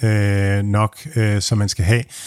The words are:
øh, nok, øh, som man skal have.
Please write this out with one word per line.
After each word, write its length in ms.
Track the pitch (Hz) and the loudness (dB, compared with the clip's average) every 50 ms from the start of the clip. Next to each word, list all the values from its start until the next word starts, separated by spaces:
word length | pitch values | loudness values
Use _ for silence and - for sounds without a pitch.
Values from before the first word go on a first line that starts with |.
øh, 600 | 117 110 104 104 101 101 101 98 98 98 101 101 | 0 0 2 2 2 2 2 2 0 0 0 0
nok, 340 | 101 101 101 104 107 107 - - - - - | 0 0 0 0 0 0 -2 -8 -14 -6 -2
øh, 240 | 117 110 104 104 101 | 0 0 2 2 0
som 180 | - - 113 107 | 0 0 0 0
man 100 | 104 98 | 0 0
skal 160 | - - 90 | -2 0 0
have. 180 | 90 117 120 123 - - - - | 2 2 0 0 -6 -14 -18 -18